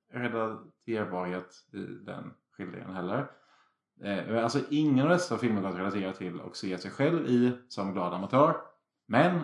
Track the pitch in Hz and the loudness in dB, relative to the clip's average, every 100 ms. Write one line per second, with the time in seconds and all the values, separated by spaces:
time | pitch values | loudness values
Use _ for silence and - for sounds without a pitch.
0 | _ 123 123 113 110 104 - _ - 110 | _ -6 -4 -2 -4 -6 -14 _ -6 -4
1 | 95 92 90 92 - - _ 101 95 98 | -2 -2 -2 -4 -8 -20 _ -12 -10 -12
2 | 101 95 - - _ - 92 92 92 92 | -12 -12 -12 -18 _ -12 -10 -10 -10 -6
3 | 90 113 139 - _ _ _ _ _ _ | -2 -2 -4 -10 _ _ _ _ _ _
4 | 101 95 85 113 117 135 135 147 156 131 | -6 -4 -2 0 2 0 0 2 4 4
5 | 143 175 175 113 120 107 95 90 95 101 | 6 4 2 0 0 0 -2 -2 -2 -2
6 | 95 92 92 87 85 - 98 92 98 - | -4 -6 -8 -8 -12 -8 -6 -4 -6 0
7 | 143 170 - 123 123 123 - - 98 95 | 2 2 4 4 4 2 -8 -6 -4 -2
8 | 87 87 98 131 156 160 - _ _ _ | -2 -2 0 4 4 4 -6 _ _ _
9 | _ 117 170 175 | _ 4 4 4